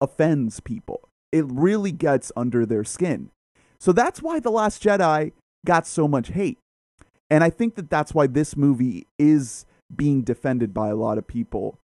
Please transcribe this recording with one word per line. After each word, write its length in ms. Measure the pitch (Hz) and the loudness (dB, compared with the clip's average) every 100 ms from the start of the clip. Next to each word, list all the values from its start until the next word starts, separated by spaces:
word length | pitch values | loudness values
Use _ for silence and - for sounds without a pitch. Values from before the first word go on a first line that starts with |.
offends 600 | 139 - 160 151 117 - | -6 0 0 2 -2 -6
people. 400 | - 117 - - - _ _ | -10 -10 -10 -14 -14 _ _
It 120 | 156 143 | -2 -2
really 440 | 127 170 214 196 | 0 0 0 -2
gets 380 | 151 156 135 - - | -2 0 0 -2 -6
under 280 | 123 120 | -2 0
their 200 | 113 113 | 0 -2
skin. 460 | 110 - 180 131 69 _ _ _ _ _ | -4 -4 -4 -4 -8 _ _ _ _ _
So 120 | - | 2
that's 300 | 175 277 - | 4 2 -2
why 180 | 320 330 | -6 -4
The 100 | 240 | -2
Last 320 | 220 214 - | 0 0 0
Jedi 500 | 214 202 175 151 156 - _ _ - | 0 2 2 2 -2 -8 _ _ 0
got 200 | 170 - | 0 0
so 200 | - 151 | 0 0
much 220 | 139 117 | 0 -2
hate. 300 | 180 190 - _ _ _ _ _ _ _ | -4 -4 -6 _ _ _ _ _ _ _
And 140 | 151 | 4
I 80 | 165 | 4
think 240 | 160 233 | 2 -2
that 160 | 214 156 | -4 -2
that's 240 | 156 151 | -2 0
why 120 | 156 139 | 2 2
this 300 | 127 151 143 | 2 -2 2
movie 500 | 143 127 127 87 - - | 2 4 0 -4 -10 2
is 480 | 147 151 127 - - _ _ | 4 4 2 -10 -20 _ _
being 280 | - 147 139 | -2 0 2
defended 500 | 120 117 135 127 113 | 0 -4 -2 -2 -2
by 160 | 98 107 | -2 -4
a 60 | 107 | -2
lot 220 | 110 107 | -2 -4
of 80 | - | -4
people, 520 | 120 117 104 101 - _ | -8 -6 -6 -8 -10 _